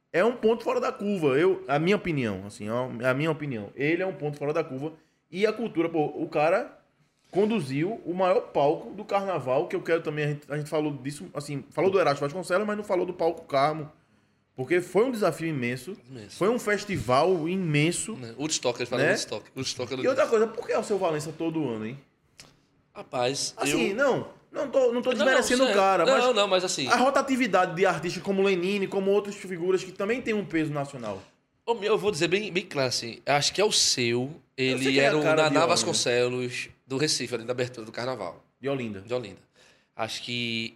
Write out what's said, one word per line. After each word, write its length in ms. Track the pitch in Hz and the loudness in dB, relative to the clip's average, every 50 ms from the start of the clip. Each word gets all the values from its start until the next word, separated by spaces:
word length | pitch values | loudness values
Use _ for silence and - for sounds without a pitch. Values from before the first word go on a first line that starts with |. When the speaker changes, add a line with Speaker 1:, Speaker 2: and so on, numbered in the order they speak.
| _ _ | _ _
Speaker 1:
é 120 | - 160 190 | 0 2 2
um 80 | 233 254 | 2 2
ponto 280 | 233 - 220 233 226 - | 2 2 2 2 2 0
fora 160 | 254 254 247 | -2 -2 0
da 100 | 240 262 | 0 -2
curva, 460 | - - 196 202 208 185 156 139 127 139 | -2 -2 -2 -2 0 2 2 4 4 4
eu, 240 | 170 190 185 - - - | 4 4 2 0 -2 -2
a 120 | 139 147 | 0 2
minha 160 | 160 180 208 | 2 4 2
opinião, 480 | 202 202 180 160 143 123 110 98 92 98 | 2 2 -2 -2 0 0 -2 -2 -4 -8
assim, 220 | 101 104 - 104 104 | -10 -12 -10 -8 -6
a, 440 | 113 120 127 131 120 117 117 131 | -4 -4 -4 -6 -6 -4 0 0
a 20 | 127 | 0
minha 180 | 139 151 160 | 2 0 -2
opinião. 380 | 156 143 147 147 127 110 101 98 - | -2 -2 -4 -6 -6 -6 -8 -8 -6
Ele 280 | - 135 151 165 170 185 | -2 0 0 0 0 0
é 20 | |
um 80 | 190 175 | -2 -4
ponto 240 | 143 147 151 147 - | -4 -6 -6 -6 -4
fora 140 | 147 143 | -4 -2
da 100 | 151 170 151 | 0 0 -2
curva 280 | 147 135 131 139 156 160 - _ _ _ _ _ _ | -4 -4 -8 -8 -8 -10 -12 _ _ _ _ _ _
e 140 | 156 180 208 214 | -4 0 0 0
a 60 | 214 | 0
cultura, 340 | 220 233 214 - 151 165 156 | 0 -4 -4 0 0 0 0
pô, 180 | 165 165 147 135 | 2 0 -2 -2
o 200 | - - 151 160 | -2 -6 -6 -4
cara 500 | - 156 147 165 185 214 277 - - - _ _ _ _ _ _ _ _ _ _ | 0 2 2 4 4 2 0 -2 -10 -20 _ _ _ _ _ _ _ _ _ _
conduziu 680 | - 170 208 214 233 214 151 127 131 143 156 190 233 233 - | 0 2 2 2 2 0 -2 -2 -2 -2 -2 -2 -4 -6 -6
o 80 | 151 175 | -6 -2
maior 280 | 185 190 180 190 240 - - | 0 2 2 2 2 0 -2
palco 400 | - 170 143 143 165 160 - - - | 0 2 4 4 4 2 -2 -10 -12
do 120 | 190 214 | -12 -6
carnaval, 640 | - 202 196 196 196 180 160 127 127 127 143 170 175 | -2 -2 -2 0 0 -2 -2 0 0 0 0 0 0
que 60 | - | -2
eu 60 | 180 | -4
quero 200 | 151 - 165 170 | -2 0 0 0
também, 240 | 165 165 151 151 147 | 0 -2 -4 -2 -2
a 20 | 147 | -2
gente, 140 | 147 143 - - | -2 -4 -8 -8
a 60 | 143 151 | -8 -8
gente 120 | 147 147 | -6 -4
falou 220 | - 156 151 151 147 135 | -2 -2 -2 -2 -2 -6
disso, 300 | 123 139 151 - - - - | -8 -8 -10 -10 -12 -12 -10
assim, 300 | 143 143 147 147 139 113 - | -10 -8 -8 -8 -8 -10 -8
falou 180 | - - 160 190 | -2 0 2 4
do 80 | 185 190 | 4 4
Erasto 200 | 165 147 143 143 | 4 4 2 0
Vasconcelos, 480 | 143 143 147 185 175 - 180 185 214 208 | -2 -4 -4 -4 -4 -2 0 0 0 -2
mas 80 | 208 | -4
não 80 | 208 208 | -6 -4
falou 220 | - 202 180 180 | -2 -2 -2 -2
do 80 | 175 175 | -2 -2
palco 320 | - 170 165 165 - - | 0 0 0 0 -2 -4
Carmo. 440 | - - 135 139 151 156 160 147 147 - _ _ _ _ _ _ _ _ _ _ _ _ | -2 2 2 4 2 2 -2 -6 -12 -14 _ _ _ _ _ _ _ _ _ _ _ _
Porque 260 | - 131 123 170 180 | -8 -2 0 2 0
foi 220 | 170 - - 190 226 | 2 2 2 2 2
um 40 | 269 | 2
desafio 360 | 247 214 - 170 156 156 160 165 | 2 0 0 0 0 0 -4 -4
imenso, 500 | 156 135 120 120 123 127 - 180 196 - - - | -4 -2 -2 -4 -4 -6 -8 -12 -14 -14 -16 -18
Speaker 2:
Imenso. 260 | 135 120 104 101 - - | -18 -16 -16 -12 -6 -2
Speaker 1:
foi 100 | 170 202 | 0 0
um 120 | 247 240 | 0 0
festival 880 | - 208 208 196 202 - 190 147 110 113 127 135 156 180 190 175 151 165 | 0 0 -2 -2 -2 -4 -4 -4 0 2 4 4 4 4 4 2 0 -2
imenso. 640 | 185 190 185 160 147 147 147 165 175 - - - 220 | -2 -2 0 0 2 2 4 2 2 -2 -4 -8 -8
Speaker 2:
Né? 220 | 240 127 113 113 120 | -10 -12 -12 -10 -8
Woodstock, 400 | 143 156 - - - 127 120 - | -6 -4 -4 -2 0 0 -2 -2
ele 60 | 123 120 | -2 -2
fala 140 | 127 123 | 0 0
Speaker 1:
Né? 60 | 139 160 | 2 2
Speaker 2:
Woodstock, 360 | 196 226 - - 117 107 - - - | 2 0 -2 -6 -8 -10 -12 -12 -10
Woodstock 380 | 131 127 - - - 123 120 135 | -8 -6 -6 -6 -6 -6 -6 -4
é 40 | 131 | -2
Speaker 1:
E 100 | 131 247 | 0 0
outra 180 | 269 262 302 | 2 2 2
Speaker 2:
Luiz. 40 | 247 | 2
Speaker 1:
coisa, 160 | 233 214 220 220 | 4 2 2 2
por 200 | 220 - - - | 0 -4 -6 -2
que 60 | 240 | -2
Alceu 260 | - 214 - 214 185 | -2 0 0 0 0
Valença 340 | 190 175 156 151 147 160 151 | 0 0 0 -2 -4 -6 -8
todo 320 | 151 165 165 160 160 151 127 | -6 -4 -4 -2 -2 -2 -2
ano, 200 | 117 107 107 110 | -4 -4 -6 -8
hein? 100 | 131 143 - _ _ _ _ _ _ - - - _ _ _ _ _ _ _ _ - | -10 -12 -16 _ _ _ _ _ _ -20 -20 -20 _ _ _ _ _ _ _ _ -18
Speaker 2:
Rapaz, 580 | - 202 - - 131 123 123 139 135 - - - - | -18 -12 -6 -2 0 0 0 0 -2 -4 -6 -6 -4
Speaker 1:
Assim, 320 | - - - 294 233 214 | -2 0 0 2 0 0
Speaker 2:
eu 60 | 196 | 0
Speaker 1:
não, 320 | 226 285 269 220 143 - - - - _ _ | 2 2 2 2 0 -2 -6 -12 -20 _ _
não 180 | - - 311 262 | -8 -6 -4 0
tô, 220 | 220 269 262 240 | 2 4 4 4
não 100 | 233 247 | 4 2
tô 80 | - 254 | 0 0
Speaker 2:
Não, 80 | 247 214 | 0 2
Speaker 1:
desmerecendo 460 | 294 262 262 269 233 - 254 247 269 | 4 4 6 4 4 4 4 4 4
Speaker 2:
não, 80 | 247 | 4
Speaker 1:
o 20 | 202 | 4
cara, 320 | 202 190 190 190 180 165 | 6 6 6 6 4 6
Speaker 2:
não, 80 | - 269 254 247 254 | 6 4 4 4 4
Speaker 1:
mas 80 | 240 | 4
Speaker 2:
não, 120 | 208 202 202 | 4 4 4
mas 160 | 185 185 175 | 4 2 2
assim 240 | 185 185 - 139 123 | 2 -2 -2 0 2
Speaker 1:
a 80 | - | 4
rotatividade 800 | 240 247 269 277 277 269 277 262 240 262 220 175 185 185 180 165 | 4 4 4 4 2 2 2 0 0 0 2 4 4 4 2 2
de 100 | 170 190 185 | 2 2 2
artistas 340 | 170 160 165 175 170 190 | 2 2 -2 -4 -6 -6
como 220 | 151 196 196 190 196 | -4 -2 0 2 2
Lenine, 420 | 202 196 175 170 190 202 202 196 185 | 2 2 2 0 0 0 0 -2 -2
como 220 | 190 196 190 196 | -2 -2 0 2
outras 240 | 196 208 202 208 202 | 2 2 0 -2 -6
figuras 480 | - - 185 185 165 165 185 185 180 180 | -12 -10 -10 -8 -4 0 0 0 0 0
que 80 | - | -4
também 300 | - - 202 202 233 262 | -8 -6 -4 -2 -2 -2
têm 140 | 247 240 220 | -2 -2 -2
um 100 | 208 190 | -2 -2
peso 260 | 147 151 160 156 151 | -2 -2 -2 0 0
nacional. 480 | 147 147 139 139 - 131 117 107 101 95 92 - _ _ _ _ _ _ _ | -2 -4 -6 -6 -8 -10 -8 -8 -8 -8 -10 -16 _ _ _ _ _ _ _
Speaker 2:
Ô, 80 | - 233 | -4 -2
meu, 200 | 214 190 208 220 | 0 0 2 2
eu 40 | 180 | 2
vou 140 | 170 208 | 2 0
dizer 160 | 196 143 170 160 | 0 0 0 2
bem, 240 | 165 202 214 196 | 2 0 0 -2
bem 120 | 170 185 208 | -4 -4 -4
claro, 240 | 185 - 147 131 127 | -4 -2 0 0 0
assim, 300 | 120 - - 117 110 - - | 0 -2 -4 -6 -10 -8 -2
acho 260 | - 139 143 143 - - | 2 2 2 2 2 0
que 60 | - | 2
é 60 | 196 | 2
o 60 | 214 | 2
seu, 580 | - - - - - - 123 117 117 120 123 139 160 - - _ _ | 2 2 2 2 2 2 2 2 2 2 0 -2 -6 -12 -18 _ _
Speaker 1:
Eu 220 | - 131 131 127 127 | -2 0 0 0 2
sei 100 | 131 135 | 2 2
Speaker 2:
ele 40 | 135 | 4
Speaker 1:
que 60 | 147 | 4
é 60 | 139 | 4
a 20 | 143 | 4
Speaker 2:
era 100 | 151 156 | 4 4
o 60 | 151 | 2
Speaker 1:
cara 120 | 156 156 | 2 4
de 20 | 156 156 151 139 | 4 4 4 4
Speaker 2:
Naná 60 | 151 | 4
Speaker 1:
Olinda. 60 | 165 170 | 4 4
Speaker 2:
Vasconcelos 1000 | 175 - - - - - - 135 120 120 123 123 123 127 123 123 123 - - - - _ _ | 2 2 0 0 -2 -2 0 2 2 2 2 2 0 -2 -4 -6 -6 -8 -10 -12 -14 _ _
do 120 | - 131 131 | -6 -4 -2
Recife, 360 | 147 156 - - 127 117 120 | 0 0 0 -2 -4 -4 -6
ali 120 | 117 113 | -6 -4
na 60 | 117 | -4
abertura 320 | 123 123 123 123 123 113 110 | -4 -2 -4 -4 -6 -10 -14
do 60 | 110 | -12
carnaval. 520 | - 113 117 127 131 113 98 87 82 - - _ _ _ | -8 -8 -6 -6 -6 -6 -6 -8 -10 -12 -18 _ _ _
Speaker 1:
De 80 | 120 135 | -6 -4
Olinda. 320 | 139 135 123 113 104 95 | -4 -4 -4 -6 -8 -10
Speaker 2:
De 100 | 98 - 123 | -8 -6 -6
Olinda. 260 | 127 120 98 92 - - _ _ _ _ _ _ _ _ _ _ | -6 -6 -8 -14 -18 -20 _ _ _ _ _ _ _ _ _ _
Acho 260 | 104 110 110 - - - | -8 -6 -6 -6 -8 -8
que 520 | - 120 120 120 117 117 113 113 117 - | -6 -4 -4 -2 -2 -2 -4 -4 -6 -10